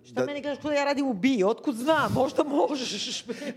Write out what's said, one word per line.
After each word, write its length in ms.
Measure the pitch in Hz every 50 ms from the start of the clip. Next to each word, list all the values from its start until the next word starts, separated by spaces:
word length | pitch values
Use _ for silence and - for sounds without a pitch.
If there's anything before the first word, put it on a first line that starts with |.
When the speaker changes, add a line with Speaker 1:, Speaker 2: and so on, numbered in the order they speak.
| 113
Speaker 1:
Šta 120 | 123 -
Speaker 2:
da 120 | - 254
Speaker 1:
meni 140 | 285 285 285
gledaš, 180 | 254 294 285 262
ko 100 | - 302
da 60 | 294
ja 100 | 285 285
radim 220 | 285 285 277 285
u 60 | 269 247
bia? 320 | 185 175 262 269 226 180
Otkud 280 | 196 233 - - 311 254
znam? 360 | 220 247 294 320 302 262 214 -
Možda 280 | - 262 302 - - 311
možeš. 800 | 294 277 285 359 494 302 269 254 - 180 208 - 247 226 - - 226 240 - 285 285 -